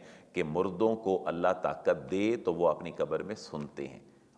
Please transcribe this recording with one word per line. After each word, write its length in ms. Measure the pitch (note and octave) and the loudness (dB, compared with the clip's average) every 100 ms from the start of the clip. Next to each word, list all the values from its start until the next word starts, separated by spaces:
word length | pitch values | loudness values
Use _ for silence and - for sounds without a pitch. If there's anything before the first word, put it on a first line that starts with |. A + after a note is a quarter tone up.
| - - - | -10 -20 -8
कि 80 | F2+ | -2
मुर्दों 500 | D#2+ E2 F#2+ F2+ A2 A2 | 0 2 0 2 2 2
को 180 | F#2+ F#2 E2 | 2 0 0
अल्लाह 260 | E2+ F2+ F#2 | 2 2 2
ताकत 460 | D2+ D2+ - E2+ - | 0 0 2 2 0
दे 140 | F#2 G#2 A#2 | 0 2 0
तो 140 | G2 | 0
वो 140 | E2+ E2+ | 2 4
अपनी 240 | D2+ F2 | 2 -2
कब्र 300 | D2+ D2+ D#2 | -4 -2 -2
में 120 | F2 G#2+ | -4 -10
सुनते 480 | - D#2 C#2+ C#2+ | -8 -8 -8 -8
हैं। 160 | C2+ B1+ - - _ | -10 -10 -20 -20 _